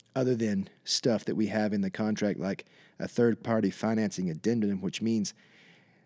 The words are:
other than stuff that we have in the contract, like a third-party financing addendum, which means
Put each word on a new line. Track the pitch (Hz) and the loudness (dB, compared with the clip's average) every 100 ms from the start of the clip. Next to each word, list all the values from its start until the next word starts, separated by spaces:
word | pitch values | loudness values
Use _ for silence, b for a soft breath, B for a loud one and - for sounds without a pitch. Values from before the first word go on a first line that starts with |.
| _ 131 | _ -2
other | 127 120 | 0 2
than | 113 98 98 - | 2 0 -2 -8
stuff | - - 127 107 - | -4 0 2 2 0
that | 98 | 0
we | 107 | 0
have | 107 107 | 0 0
in | 104 | 0
the | 95 | -2
contract, | - 107 104 104 - | -2 -2 0 0 0
like | 92 95 - b b - | -2 -4 -8 b b -10
a | 95 | -4
third-party | - 120 110 - 110 101 | 2 4 2 0 0 0
financing | - 110 110 104 - 92 | 0 -2 0 0 -2 -4
addendum, | 80 107 120 104 95 | -2 0 0 0 0
which | 92 - | -4 -2
means | 110 113 95 - b b b b b b | 0 0 -2 -6 b b b b b b